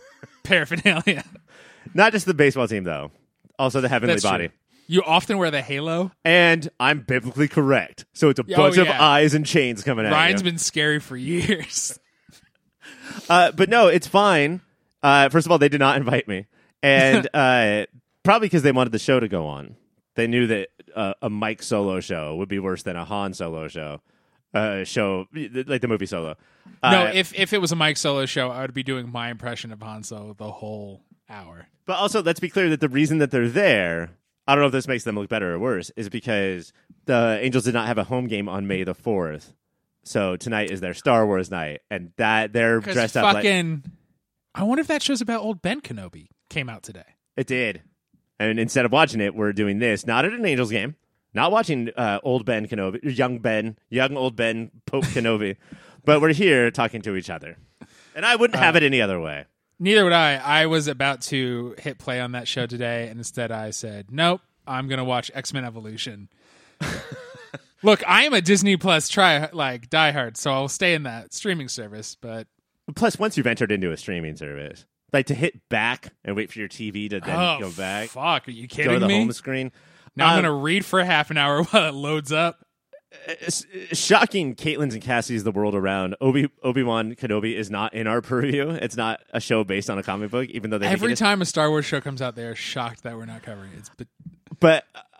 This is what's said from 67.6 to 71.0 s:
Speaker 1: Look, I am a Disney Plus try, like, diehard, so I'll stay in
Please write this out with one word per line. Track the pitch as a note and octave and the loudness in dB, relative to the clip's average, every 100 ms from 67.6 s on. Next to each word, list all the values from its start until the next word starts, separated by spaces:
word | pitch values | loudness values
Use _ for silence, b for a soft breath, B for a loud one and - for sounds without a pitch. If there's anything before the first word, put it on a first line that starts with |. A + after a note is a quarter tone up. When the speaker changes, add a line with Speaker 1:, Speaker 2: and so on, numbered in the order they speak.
| - _ | -20 _
Speaker 1:
Look, | G3+ G3+ - | 4 4 6
I | G3 | 4
am | D4 | 6
a | A#3 | 2
Disney | E3+ G3 G3 F#3 | 4 4 4 2
Plus | F#3+ D#3+ - | 2 2 2
try, | - F#3 D3 D#3 | 4 4 4 0
like, | E3+ C3+ B2 A#2 | -4 -4 -4 -2
diehard, | D#3 D#3 C#3+ A#2+ A2 | 2 2 2 -4 -6
so | D3 | -2
I'll | C3+ C3+ | -2 -2
stay | - F#3 | -2 0
in | D#3+ | 0